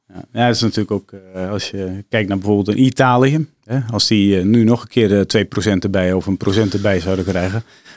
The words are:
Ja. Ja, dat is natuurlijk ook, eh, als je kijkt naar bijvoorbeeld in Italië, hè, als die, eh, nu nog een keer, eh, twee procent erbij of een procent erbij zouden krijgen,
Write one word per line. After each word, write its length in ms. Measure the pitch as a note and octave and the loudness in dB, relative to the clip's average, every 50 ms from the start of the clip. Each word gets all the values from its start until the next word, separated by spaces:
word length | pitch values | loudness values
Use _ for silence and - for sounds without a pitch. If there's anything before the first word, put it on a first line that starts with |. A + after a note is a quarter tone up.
| _ _ | _ _
Ja. 320 | F#2+ F#2 - - - A2+ | -20 -20 -20 -12 -4 0
Ja, 60 | A#2+ | 0
dat 100 | B2 A#2 | 0 2
is 60 | A#2 | 2
natuurlijk 300 | A#2 A2 - A2+ G#2 - | 0 -2 0 -2 -2 -2
ook, 200 | G#2+ G2 - _ | -4 -6 -6 _
eh, 380 | - G2 F#2+ F#2 F#2 F#2 F#2 F#2 | -20 -20 -20 -16 -10 -8 -6 -4
als 200 | G#2 G2 - - | -4 -6 -6 -6
je 360 | - G2 F#2+ F#2 F#2 G2 G2+ - | -8 -8 -6 -6 -8 -10 -10 -4
kijkt 180 | - A2+ G#2+ F#2 | -2 -2 -2 0
naar 80 | G2 G2 | -4 -4
bijvoorbeeld 400 | F2+ G2+ G#2 G2+ G2 G#2 G#2 A2+ | 0 0 2 2 2 0 2 2
in 60 | C3 | 2
Italië, 640 | C3 - - C3+ B2+ B2 B2 C3 C#3 D3 D#3+ D#3 - _ _ _ | 2 4 2 2 2 4 4 2 2 2 0 -2 -4 _ _ _
hè, 160 | - A#2+ C3+ B2 A2 | -6 -6 -6 -4 -4
als 160 | A#2 G2+ - - | -4 -2 0 2
die, 300 | A#2 G#2 G2+ G2+ G2 F#2+ | 2 2 4 4 2 2
eh, 60 | F2+ | 2
nu 180 | G2+ A2+ A#2+ A2+ | 2 4 4 4
nog 180 | A2 A#2+ A#2 | 4 2 2
een 60 | - - | -2 -2
keer, 300 | - B2 A2+ G2 G2+ G2+ | 0 2 2 4 4 2
eh, 60 | F#2+ | 2
twee 200 | - - A2 G2 | 2 0 0 0
procent 380 | - - - F2+ G#2+ G2+ F2+ F2 | 0 -2 -2 0 0 0 0 -2
erbij 300 | G2+ F#2+ F#2+ F#2 F2+ F#2 | -2 -2 0 0 0 0
of 120 | F#2+ - | -2 -2
een 120 | G2+ F#2+ F2 | -2 -4 -2
procent 360 | - G2 F#2+ A2 A2 G2 G#2 | -2 -2 0 0 0 0 -2
erbij 260 | G2+ G2 G#2 G2 F2+ | -2 0 0 0 0
zouden 260 | E2 F#2+ F#2+ F#2 F2+ | 0 -2 -2 -2 -2
krijgen, 380 | F#2+ F2+ F2+ F2 F#2 G2 A2+ A2+ _ - - _ - - | -2 -2 -2 -2 -2 -4 -6 -8 _ -18 -20 _ -20 -20